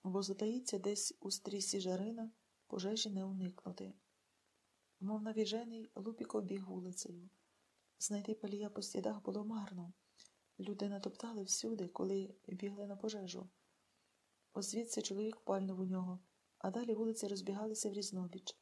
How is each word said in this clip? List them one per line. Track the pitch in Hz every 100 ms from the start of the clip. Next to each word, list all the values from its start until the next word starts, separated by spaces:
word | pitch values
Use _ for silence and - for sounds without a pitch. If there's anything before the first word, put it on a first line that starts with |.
бо | 190 190
затаїться | 196 196 214 247 247 196
десь | 196 208 - -
у | 196
стрісі | - - 202 190 202
жарина, | 185 185 202 226 226 - _ _ _
пожежі | - 190 220 214
не | 190 190
уникнути. | 190 185 180 185 185 190 196 _ _ _ _ _ _ _ _ _ _
Мов | 190 214
навіжений, | 214 220 208 220 233 226 220 -
Лупіко | 202 226 226 214
біг | 190 196 190
вулицею. | 185 180 180 - 175 185 _ _ _ _ _ _ _
Знайти | - 208 202
палія | 220 202 202 208
по | 208
слідах | 196 202 202 214
було | 202 196 214
марно. | 226 196 185 175 - _ _ - _ _ -
Люди | 196 202 202
натоптали | 202 196 - 233 220
всюди, | 190 - 226 226 175
коли | - 190 196 190 - -
бігли | 185 202 202 202
на | 196
пожежу. | 220 214 185 180 185 _ _ _ _ _ _ _ _ _ _
Озвідси | - 196 208 233 -
чоловік | 214 196 214 214
пальнув | - 196 190 185
у | 185
нього, | 185 180 180 - _ _ _
а | 190
далі | 196 240
вулиці | 214 226 226 202
розбігалися | 196 190 196 220 214 214
в |
різнобіч. | 196 196 185 180 185 - -